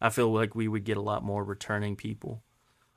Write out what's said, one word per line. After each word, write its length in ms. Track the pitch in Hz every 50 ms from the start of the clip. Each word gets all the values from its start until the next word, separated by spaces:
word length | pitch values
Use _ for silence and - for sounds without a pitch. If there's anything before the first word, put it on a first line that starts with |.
I 100 | 117 113
feel 220 | 110 123 120 113 110
like 220 | 110 113 104 -
we 140 | 117 110 110
would 160 | 107 110 101
get 120 | 110 104 101
a 40 | 101
lot 220 | 104 104 110 -
more 200 | 104 101 104 101
returning 520 | 101 98 - - - 107 104 104 104 101
people 460 | - - 110 107 104 - - 113 113 - _ _ _ _ _ _ _ _ _ _